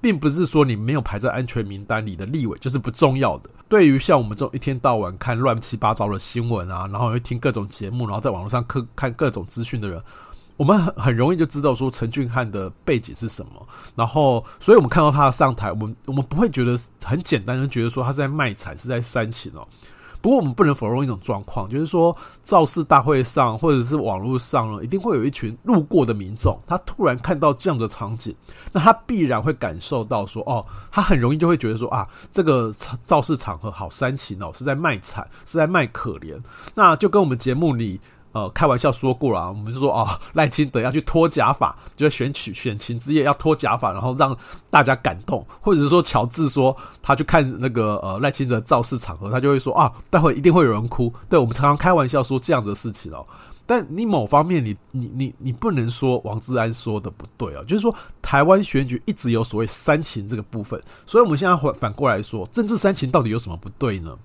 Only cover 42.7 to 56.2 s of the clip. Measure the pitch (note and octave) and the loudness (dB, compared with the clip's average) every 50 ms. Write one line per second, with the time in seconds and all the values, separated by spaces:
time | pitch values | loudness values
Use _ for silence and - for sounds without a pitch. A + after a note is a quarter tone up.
42.7 | G#2+ G#2 - - A#2+ A#2 A2+ C3 D3+ D#3 C#3 C#3+ C#3+ - - D#3+ D#3 - - A#2 | -6 -6 -6 -6 -8 -8 -4 0 0 2 2 2 0 0 2 0 0 2 2 -2
43.7 | G#2 A#2+ - A2 F#2 G2 A#2 B2+ B2+ C3+ D3 C3+ C3 - - - - - - _ | -2 0 0 -2 -2 -2 -4 -4 0 2 2 0 0 -4 -10 -18 -20 -20 -12 _
44.7 | - D#3+ C#3+ A#2 C3+ B2 - - F2 F2 G2+ - - A2+ - - - - - - | 4 4 6 4 2 0 0 -4 -4 -4 -6 -6 -6 -6 -6 -8 -20 -6 0 2
45.7 | G3 D#3 C#3+ C#3+ D#3+ F3+ E3+ - - A#2 G#2+ B2 A#2+ - E3 C#3+ - C#3+ C3 B2+ | 2 4 4 4 4 4 4 2 0 0 0 0 -2 -2 -2 -2 0 2 2 2
46.7 | C3 - - - - - - - C#3 C3 D3 - - E3+ D3 C3 B2 F#2+ A#2+ C3 | 2 0 -8 -20 -20 -18 -2 0 0 0 2 4 4 4 4 4 -2 -4 -4 -2
47.7 | A#2+ A#2+ A2+ G#2+ G#2 G2+ - F#2+ F#2+ G2 B2+ D3 C3+ - C#3 B2 B2 A2 A2+ - | -2 0 -2 0 -2 -4 -4 -6 -6 -2 -2 -2 -2 -2 -2 -2 -2 -2 0 2
48.7 | - B2 A#2 - - B2 - - E2 D#2+ G2 G2 A2+ B2+ B2+ C#3+ C#3+ C3+ C3 C#3 | 0 0 2 0 -4 -6 -6 -8 -10 -10 -8 -4 -4 0 2 2 2 2 0 -2
49.7 | - - D#3 C3 - - - _ - F3 D#3+ D#3+ C3 E3 C#3 F3 D#3+ F3+ E3 B2+ | 2 2 2 2 2 -4 -12 _ 2 4 4 4 2 6 6 6 8 8 6 6
50.7 | A2 G#2 G#2+ A#2+ - - B2 A#2 A#2 - - - - E3 C3 A#2 A#2 A#2+ C#3 C#3+ | 4 2 -2 -4 -2 0 -2 -2 -2 -6 -6 2 4 4 4 4 0 2 2 2
51.7 | C#3+ D3 - F3+ F#3 E3 C#3 B2+ B2 C#3+ B2+ A#2 C3+ C3 A#2+ - E3+ C3 A2+ G2+ | 2 4 4 4 4 4 4 2 2 0 0 2 -2 -4 0 2 0 0 0 -2
52.7 | G2+ - - A#2 G#2 - - E2+ D2 C2+ C#2 - - - - - - - - - | -6 -6 -6 -8 -10 -10 -12 -14 -14 -14 -16 -18 -20 -20 -20 -20 -20 -20 -4 0
53.7 | A#3 B3 F#3+ - D3+ F3 A#3 A3+ G3+ D#3 A2 G2+ - C#3+ D#3 E3+ F#3 E3 B2+ A2 | 0 0 0 -2 -6 -4 -2 0 0 0 0 2 4 2 4 4 2 0 0 -2
54.7 | G#2 - _ _ _ C3 A#2+ - - B2+ C3+ B2+ - - - C3 A#2+ B2 - A#3 | -4 -8 _ _ _ -8 -8 -6 -6 -6 -6 -6 -6 -8 -8 -8 -6 -2 -2 -2
55.7 | F#3+ C#3 A#2 A2+ A#2+ - - C3 B2+ B2 | 0 0 0 -2 -2 -2 0 0 0 0